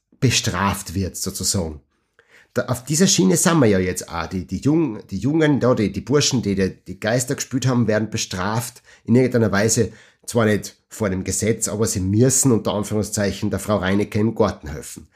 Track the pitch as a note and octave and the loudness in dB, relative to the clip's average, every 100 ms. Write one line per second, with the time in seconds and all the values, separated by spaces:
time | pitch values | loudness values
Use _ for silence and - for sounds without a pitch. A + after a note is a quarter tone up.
0 | _ _ B2+ - A#2 F2 G2 G2 - F2 | _ _ 0 2 0 0 0 -2 -6 -4
1 | F#2 - F#2 - F#2 G2+ D#2+ D2 - _ | -4 -6 -8 -4 -2 -2 -4 -8 -18 _
2 | _ _ _ - _ - - A#2+ - D#3 | _ _ _ -20 _ -6 -4 -6 -2 2
3 | F#3+ - F#3 E3+ F#3 E3 A#2 F#2+ F#2 F2 | 4 4 4 4 4 4 4 4 0 -4
4 | - E2+ D#2+ F#2 F2+ F#2 C3 D#3+ D3 G#2 | -8 -8 -6 -8 -6 -2 0 2 0 -4
5 | - F#2+ A#2+ D#3+ D3+ C3 A#2 A2+ G2 G2 | -10 -6 -2 2 2 4 2 2 0 -2
6 | - C#3+ C#3 B2 G2+ G2 F#2+ - - F#2 | 0 0 2 0 0 0 0 -2 -14 -8
7 | G#2+ B2 B2 C3+ - B2+ B2+ B2 A2 G#2+ | -2 -2 -2 -4 -4 -2 0 2 2 0
8 | G#2+ A2 - F#2 F#2+ A2+ B2 - - - | -2 -4 -6 -4 -4 -4 -6 -12 -20 -12
9 | - A#2+ B2+ B2 G#2+ G2 A2 A#2+ G#2+ - | 2 4 4 2 2 2 2 2 -2 -4
10 | - _ - A#2 G#2+ G#2 - - _ - | -20 _ -6 0 2 0 -2 -14 _ -6
11 | G#2 F#2+ F#2+ F#2 G#2+ A#2 - G2+ - G2+ | -4 -2 -4 -2 -2 -2 -4 -2 -2 -2
12 | F#2 G#2 C3 - C#3 G#2+ G#2+ G2 G2+ G#2+ | 0 4 4 4 2 2 0 -4 -2 -4
13 | G2 - G2+ F#2+ G#2+ F#2+ - G#2 F#2 G2+ | -2 -2 -2 -2 -4 -4 -2 0 2 0
14 | G#2 G#2 A2 A2+ G#2 F#2+ C#2+ C#2+ - - | 0 0 0 2 0 0 -10 -12 -12 -16
15 | - | -20